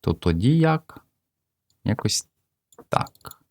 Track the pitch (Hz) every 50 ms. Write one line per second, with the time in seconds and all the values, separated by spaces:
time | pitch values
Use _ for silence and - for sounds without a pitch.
0 | - 90 85 - - 90 82 82 95 127 156 165 160 160 160 160 _ - - -
1 | _ _ _ _ _ _ _ _ _ _ _ _ _ _ _ _ _ - 104 -
2 | - 110 - - - _ _ _ _ _ _ _ _ _ _ - - _ - -
3 | - - _ _ _ - - _ _ _